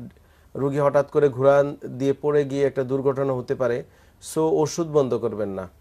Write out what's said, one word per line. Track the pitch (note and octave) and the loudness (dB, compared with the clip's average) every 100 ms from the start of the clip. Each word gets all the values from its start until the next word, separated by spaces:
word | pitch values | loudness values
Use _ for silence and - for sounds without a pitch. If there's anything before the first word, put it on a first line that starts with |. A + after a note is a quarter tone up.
| A#2+ - _ _ _ - | -10 -20 _ _ _ -4
রুগী | C#3 C#3+ | -2 0
হঠাৎ | C#3+ C#3+ C#3+ | 2 2 0
করে | D3+ D3 | 2 2
ঘুরান | B2 C#3 C#3 C#3+ C#3+ - | 4 4 6 4 -2 -10
দিয়ে | B2+ C#3 | -4 -2
পড়ে | C3+ D3 D3 C#3 | -2 0 0 0
গিয়ে | C#3 C#3 | 0 0
একটা | C3 | 0
দুর্ঘটনা | B2+ C3+ C3+ C3 C#3 | -2 -2 0 0 -2
হতে | B2+ - C3 | -2 -4 -2
পারে, | B2+ B2 - _ _ _ - | -2 -2 -6 _ _ _ -8
so | - | -2
ওষুধ | D#3+ D#3 D3+ - E3 | 2 2 0 -2 -2
বন্ধ | D3 C3 | 0 2
করবেন | A#2 A2+ G#2 G#2 | 0 -2 -4 -6
না। | F#2+ F#2 - | -6 -10 -14